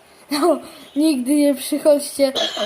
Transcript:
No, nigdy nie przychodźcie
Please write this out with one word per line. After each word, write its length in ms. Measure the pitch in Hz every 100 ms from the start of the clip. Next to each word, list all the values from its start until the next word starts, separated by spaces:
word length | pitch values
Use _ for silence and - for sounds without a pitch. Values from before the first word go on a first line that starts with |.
| _ - -
No, 280 | 285 339 294 - - - 277
nigdy 380 | 311 269 247
nie 200 | 294 285
przychodźcie 800 | 254 - 302 311 285 285 - 269 269 - -